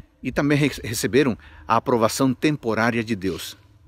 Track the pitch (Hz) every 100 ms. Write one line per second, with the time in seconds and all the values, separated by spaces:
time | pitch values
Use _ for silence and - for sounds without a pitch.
0 | - _ 131 120 143 147 143 - - 117
1 | 120 113 147 101 - - - 113 - 123
2 | 110 - 135 120 156 151 117 107 117 117
3 | 113 107 92 80 - - _ _